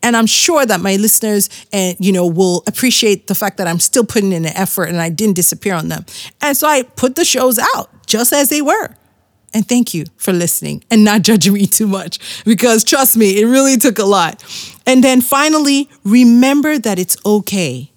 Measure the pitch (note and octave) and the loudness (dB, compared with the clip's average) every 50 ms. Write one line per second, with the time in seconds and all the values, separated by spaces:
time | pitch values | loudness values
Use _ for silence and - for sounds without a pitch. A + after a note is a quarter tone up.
0 | - A#3+ A#3 A3+ A3+ A3 - - - - E4+ D4+ C#4 A#3 G#3+ F3+ F3 G3 F#3+ G3 | 0 0 0 2 2 2 0 0 0 2 2 2 2 0 0 -2 -2 -2 -2 0
1 | G#3 A3 - - - A3 G#3 G3+ G3 - - - - _ - G3+ F#3+ F3+ F3 - | 0 0 0 0 -2 -2 -2 -2 -2 -4 -6 -16 -18 _ -6 -4 -4 -4 -4 -2
2 | F#3 F#3+ F#3+ F#3 F3 F3 E3+ E3 F#3+ F#3 F3 F3 - - G#3+ - - B3+ A3 - | -2 0 0 2 0 0 0 2 2 2 0 -2 -4 -6 -6 -2 -2 0 0 0
3 | - A3 G3+ - _ - G3 - - G3+ - - G3 E3+ E3 F3 - - - C4 | 0 0 0 -2 _ -6 -6 -4 -4 -6 -4 -4 -6 -4 -2 -2 -2 0 0 0
4 | A#3 G#3 - A#3 G3+ F#3+ F#3+ E3 E3 D#3+ - - F#3+ F3+ - - F3+ - B2+ E3+ | 0 0 0 -2 0 0 -2 -2 -4 -4 -4 -4 -4 -4 -4 -4 -4 -4 -2 -4
5 | E3 E3 E3 D3+ A3 A3 G3 E3+ F3 - - - - G#3 F#3+ E3 D#3 E3 D#3+ D3+ | -4 -4 -4 -2 -2 0 0 0 -2 -2 -4 -4 -6 -4 -4 -4 -6 -6 -8 -10
6 | - - - - - - _ _ - D4 C#4 - D4+ D4+ D4+ C#4 B3 - _ - | -10 -14 -18 -18 -18 -18 _ _ -4 -2 -2 0 0 2 2 0 0 -4 _ -2
7 | - B3+ B3+ - F4 - - B3+ B3+ B3+ B3 A3 - G#4 C5 - - - _ _ | -2 -2 0 0 -2 -2 0 0 0 0 0 0 0 -2 -2 -2 -6 -10 _ _
8 | _ - - G#3+ A#3+ - - C#4+ C#4+ - D4+ D4 D4 C#4 F4 A4 G#4+ - - _ | _ -4 -2 -2 0 0 0 0 0 0 0 -2 0 0 0 -2 -2 -6 -12 _
9 | _ _ _ _ _ _ _ _ _ _ - A3 G#3 - B3 B3 A#3+ - - E3+ | _ _ _ _ _ _ _ _ _ _ -4 -4 -2 0 0 0 0 -2 -4 -8
10 | C#3+ - _ _ - - F#3 F3 F3 E3 - - - D3+ D3 D3 _ _ A#3 A3 | -8 -10 _ _ -6 -4 -2 -2 -2 -2 -4 -6 -6 -8 -10 -10 _ _ 4 4
11 | G#3+ G#3+ G#3 A3 E3 - A#3 G#3 - G3+ G3 G3+ G3+ - - - A3 G#3 G3 F#3+ | 4 4 4 2 2 4 2 2 2 2 0 0 0 0 0 -2 -2 -2 -4 -6
12 | F3+ D#3+ - - - - - - - G#3 A3+ F3+ - B3 A3+ A3 - - - C#4+ | -6 -10 -12 -14 -14 -14 -16 -8 0 0 0 2 2 2 2 2 2 2 2 2
13 | C4+ B3+ - A3+ A3 G3 F#3+ G3+ G#3+ A#3 B3+ C4+ C4+ C4+ C4+ B3 - - G3+ F#3 | 2 2 2 2 2 2 4 2 2 2 4 4 4 4 2 2 2 0 0 0
14 | G#3 F#3+ G3+ G3 E3+ D#3 - - - - - - - - - - _ - C4 B3+ | 0 0 2 2 0 -2 -4 -10 -16 -18 -16 -16 -16 -16 -20 -8 _ 2 4 4
15 | B3+ C4+ C4 B3+ B3 - C#4+ C#4 C#4+ D#4 D#4 D#4 D4+ C#4+ C#4 C#4 C#4+ _ _ _ | 4 4 4 2 2 2 0 0 2 2 0 0 0 0 0 0 -2 _ _ _
16 | _ G3 G#3 B3 B3+ A#3+ A#3 A#3+ B3+ C4 C#4 D4 C#4 D4+ D4+ D4 G#3+ A3+ G3+ F3+ | _ 2 4 6 6 6 6 6 4 4 2 2 0 0 -2 -2 -2 -4 -4 -4
17 | F#3 F3+ - - _ G3+ G#3 G#3+ F#3+ - - G3 F3+ D3 B2 B2+ C3+ D3 _ | -4 -4 -6 -4 _ 0 0 0 0 -2 -4 -4 -4 -4 -6 -8 -12 -16 _